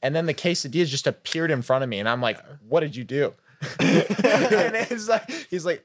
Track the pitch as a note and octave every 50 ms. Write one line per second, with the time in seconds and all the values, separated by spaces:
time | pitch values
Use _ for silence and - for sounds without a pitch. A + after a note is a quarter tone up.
0 | - C3+ D3 E3 E3+ E3 D3 - - F3 E3+ - - C#3 A#2+ E3+ F3 D3 C3+ C3+
1 | - C#3+ - - _ - - E3 E3 D#3+ D3+ B2+ A#2+ - C3 C3 C3+ B2 A2+ G2
2 | G#2 A2 A#2+ B2+ B2 A2+ G2+ - - - - D3 G#2 A2 C3+ E3+ D#3 D3 G#2 B2
3 | B2 - C3 C#3+ C#3+ G2 - _ _ _ _ _ D3+ - - - C#4 C4+ - G3
4 | - - G3+ - G3+ A#3+ G#3 - - B3+ G#3+ G#3 F3 G3 G#3+ A3+ A3+ - B3 A3+
5 | G#3 A3 A3 A3 - - C#4 E4 - - F3+ F3+ D#3 F3+ E3 -